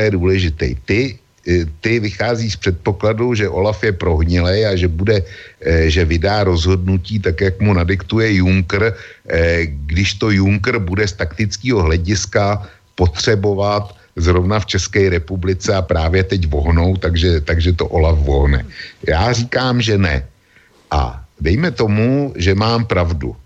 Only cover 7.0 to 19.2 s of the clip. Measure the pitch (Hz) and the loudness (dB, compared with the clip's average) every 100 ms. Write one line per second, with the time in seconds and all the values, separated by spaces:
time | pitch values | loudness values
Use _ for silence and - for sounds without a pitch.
7 | - 110 92 82 98 - 104 90 85 95 | -2 -4 -2 0 -2 0 2 2 2 -2
8 | - 110 113 95 90 95 87 101 113 110 | -2 0 2 2 4 2 2 0 0 -2
9 | - - - 82 85 85 82 71 71 82 | -12 -16 -4 0 2 0 -2 -6 -2 0
10 | 98 - 113 98 98 104 117 117 90 95 | 0 0 0 2 4 2 0 -2 -2 -2
11 | 104 - 92 - 104 - 123 110 82 90 | -2 -4 -6 -4 -4 -4 0 2 2 0
12 | 85 104 - 104 101 104 98 - _ - | 0 -2 -2 0 0 -2 -6 -20 _ 0
13 | 90 - - 104 101 98 101 104 104 - | 0 0 0 2 2 0 0 -2 -4 -12
14 | - - 82 90 90 107 90 95 - 104 | -12 -2 2 2 2 0 -2 -4 -2 0
15 | 95 85 80 95 90 92 - 98 90 82 | 2 0 -4 -4 -2 -2 0 0 0 0
16 | 82 92 90 98 80 71 71 82 90 92 | 2 0 0 0 0 0 2 2 2 0
17 | 90 85 90 80 73 82 82 82 - 82 | 0 0 2 2 0 0 2 0 0 2
18 | 80 78 69 69 71 67 - - - - | 2 2 2 2 2 0 -2 -12 -20 -8
19 | - 80 | -2 0